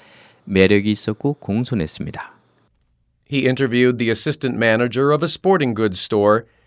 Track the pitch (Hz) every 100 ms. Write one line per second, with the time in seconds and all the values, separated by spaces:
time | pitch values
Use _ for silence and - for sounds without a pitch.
0 | - - - _ - 95 95 104 104 104
1 | - 107 143 147 - 107 123 117 78 -
2 | 73 - - _ _ _ _ _ _ _
3 | _ _ _ 143 131 127 131 120 127 120
4 | 117 110 156 143 127 117 113 110 120 117
5 | 139 147 170 - 185 185 131 107 110 92
6 | - 107 104 110 - _